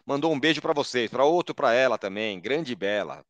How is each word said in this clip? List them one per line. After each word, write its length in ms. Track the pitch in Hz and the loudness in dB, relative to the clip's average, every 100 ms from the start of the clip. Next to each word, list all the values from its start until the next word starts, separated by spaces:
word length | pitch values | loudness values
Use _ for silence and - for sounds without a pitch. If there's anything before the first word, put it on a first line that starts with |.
| - | -4
mandou 260 | 143 160 | -2 0
um 60 | 143 | 2
beijo 240 | 151 151 | 2 0
pra 100 | 160 | 0
vocês. 380 | 147 127 127 110 | -2 0 -2 -2
Pra 140 | 120 | 2
outro, 280 | 143 175 - | 4 4 0
pra 220 | 143 127 | 0 2
ela 240 | 120 131 110 | 4 4 2
também. 420 | 101 98 110 95 | -4 -4 -4 -4
Grande 360 | 104 147 143 104 | -4 -4 -4 -4
Bela, 480 | 98 104 82 71 | -2 -2 -4 -10